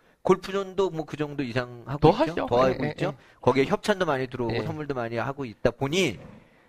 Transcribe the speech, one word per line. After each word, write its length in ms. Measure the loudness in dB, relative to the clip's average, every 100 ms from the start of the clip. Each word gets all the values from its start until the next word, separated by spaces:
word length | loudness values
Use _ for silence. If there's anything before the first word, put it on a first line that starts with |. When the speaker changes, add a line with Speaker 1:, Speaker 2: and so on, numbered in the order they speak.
| _ _
Speaker 1:
골프존도 680 | 2 2 0 -6 -4 -2 0
뭐 160 | -2 -8
그 100 | -6
정도 260 | -6 -4
이상 420 | -4 -4 -4 -10 -8
하고 260 | 6 6
Speaker 2:
더 140 | 6 0
Speaker 1:
있죠. 60 |
Speaker 2:
하죠. 120 | 0 2
Speaker 1:
더 200 | 4 4
Speaker 2:
예, 60 |
Speaker 1:
하고 120 | 2 -4
Speaker 2:
예, 40 |
Speaker 1:
있죠. 160 | -2 -4 -4
Speaker 2:
예. 60 | -18 _
Speaker 1:
거기에 260 | 2 4 2
협찬도 400 | 0 0 0 0
많이 220 | 0 -4
들어오고 260 | -4 -2 -2
Speaker 2:
예. 60 |
Speaker 1:
선물도 300 | -4 -6 -4
많이 220 | -4 -4 -4
하고 300 | -4 -6 -8
있다 260 | -2 -2
보니 480 | 0 -2 2 0 -2 -14 -20 -20 _